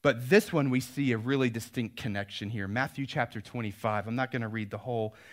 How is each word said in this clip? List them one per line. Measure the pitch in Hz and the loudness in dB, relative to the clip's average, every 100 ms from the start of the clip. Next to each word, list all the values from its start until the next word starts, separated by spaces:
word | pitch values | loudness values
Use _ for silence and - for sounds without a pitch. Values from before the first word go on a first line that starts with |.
but | 147 120 123 | 4 2 6
this | 190 208 | 6 6
one | 165 139 | 2 4
we | 127 | 2
see | 123 - 139 | 0 -2 0
a | 113 | 2
really | 113 139 127 | 2 2 2
distinct | 113 104 - 113 - | 0 -6 -4 -4 -4
connection | - 101 101 - 104 | -4 -4 -6 -6 -6
here. | 113 98 | -4 -2
Matthew | 110 135 - 135 | -2 -2 -2 -4
chapter | 151 120 113 | -2 -2 -4
twenty-five. | - 123 110 95 113 107 107 | -8 -6 -6 -2 0 0 -2
I'm | |
not | 117 127 | -2 -2
gonna | 127 113 | -2 -4
read | 110 104 | -4 -6
the | 104 | -8
whole | 127 120 107 - - | -6 -4 -4 -6 -20